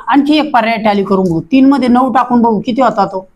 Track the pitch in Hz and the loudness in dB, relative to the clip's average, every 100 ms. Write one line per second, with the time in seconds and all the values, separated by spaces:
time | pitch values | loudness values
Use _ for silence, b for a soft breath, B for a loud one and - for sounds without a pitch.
0 | - 277 285 302 302 247 220 226 214 202 | -2 0 2 0 0 0 -2 -2 -2 -2
1 | 196 190 185 160 160 262 269 277 247 247 | 0 -2 0 -4 -2 2 4 2 2 0
2 | 262 254 240 240 233 208 - 240 240 214 | 0 0 0 0 2 0 -2 -2 0 0
3 | 196 190 190 | -4 -6 -12